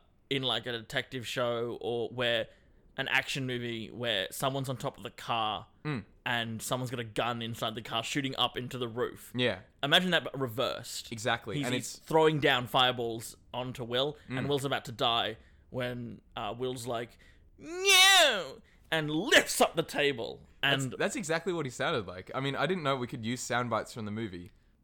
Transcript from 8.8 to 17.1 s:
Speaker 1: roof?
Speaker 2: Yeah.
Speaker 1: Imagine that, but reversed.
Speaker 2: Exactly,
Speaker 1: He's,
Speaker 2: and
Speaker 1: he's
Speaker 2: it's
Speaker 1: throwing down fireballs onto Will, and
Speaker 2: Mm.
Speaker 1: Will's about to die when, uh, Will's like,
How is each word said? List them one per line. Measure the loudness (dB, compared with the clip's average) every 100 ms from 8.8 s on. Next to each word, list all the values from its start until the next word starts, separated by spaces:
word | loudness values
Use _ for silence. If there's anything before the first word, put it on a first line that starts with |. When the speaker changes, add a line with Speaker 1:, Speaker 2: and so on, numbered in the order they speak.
| -4
Speaker 1:
roof? | -2 -4 -4 -8
Speaker 2:
Yeah. | 0 0 0 -8 -4
Speaker 1:
Imagine | 4 6 6
that, | 2
but | 2 -4
reversed. | -4 0 0 -2 -6 -10 -10
Speaker 2:
Exactly, | -4 0 0 0 -2
Speaker 1:
He's, | 0
Speaker 2:
and |
Speaker 1:
he's | -2 -4
Speaker 2:
it's | -12 2
Speaker 1:
throwing | 6 6 6
down | 4 4 4
fireballs | 4 4 2 -2 -4 -8 -14 -10
onto | -6 -6 -6
Will, | -2 0 0 -4 -8
and | -4
Speaker 2:
Mm. | 0
Speaker 1:
Will's | 0
about | 0 -2 -4
to |
die | 0 2 2 0 -4 -14 -20 -10
when, | -6 -4 -6 -10 -14 _ -8
uh, | -8 -4
Will's | -4 -4 -4
like, | -4 -6